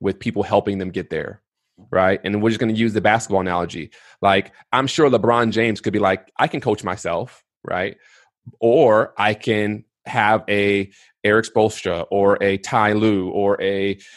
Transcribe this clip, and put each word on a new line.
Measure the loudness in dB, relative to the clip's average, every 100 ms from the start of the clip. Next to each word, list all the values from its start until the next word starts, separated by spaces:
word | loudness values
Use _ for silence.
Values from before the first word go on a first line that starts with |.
with | -6 -4
people | -6 -4
helping | 0 0 0 -4
them | -6
get | -8 -6
there, | -8 -8 -14 _ _ _ _ -2
right? | 2 2 2
And | -2 0
we're | 0
just | 0
gonna | -2
use | 0 0
the | 2
basketball | 2 0 0 -2
analogy. | 0 -2 -4 -8 -14 _ -20 -2
Like, | 2 2 -2 _ -4
I'm | -2 0
sure | 2 4
LeBron | 4 2 2 2
James | 0 0 -2
could | -2
be | 0
like, | 0 0 _ -4
"I | -4
can | -2
coach | -2 -4
myself," | -4 -6 -6 -6 -8 -14 _ _
right? | -8 -6 -6 -8 _ _ _ _ -20 -2
Or | 2 4 6 4 2 0
I | 0
can | 0 -2 -2 -2 -6 -12 _ -6
have | 0 2 2 0
a | 0 0 0 -4 _ _ _
Eric | 0 2
Spoelstra | 0 0 0 0 -6 -4 -4
or | 0 2 2
a | 0 -2
Ty | -2 0 2
Lue | 2 2 0 -2
or | -2 0 0
a, | -2 -2 -4 -6 -12